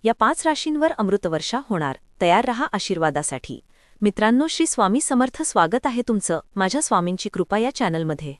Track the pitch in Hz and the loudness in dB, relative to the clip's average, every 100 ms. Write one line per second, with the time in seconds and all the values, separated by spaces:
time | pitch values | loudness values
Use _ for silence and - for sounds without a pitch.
0 | 220 233 220 320 320 302 320 302 320 320 | 0 2 2 2 0 0 -2 0 0 2
1 | 202 196 180 160 - 240 277 185 147 131 | 0 2 0 -2 -2 -6 -4 -2 -2 -6
2 | _ _ 175 185 247 233 294 202 - 175 | _ _ 4 4 2 -2 -4 -4 -4 0
3 | 160 143 147 131 - 127 _ _ _ - | 0 0 -4 -8 -10 -16 _ _ _ -2
4 | 208 - 214 247 311 - 330 - 196 233 | -2 2 2 4 2 0 -2 2 2 2
5 | - 254 254 - 320 - 165 240 285 240 | 0 0 0 -2 -2 2 2 2 -2 -2
6 | 247 214 - 165 - - 190 269 - 208 | 0 -2 0 -4 -4 -4 -2 -2 0 0
7 | 175 185 214 - 180 208 240 - 214 165 | 0 -4 -6 -4 -2 0 -2 -2 -2 0
8 | 160 147 151 139 | -2 -4 -8 -14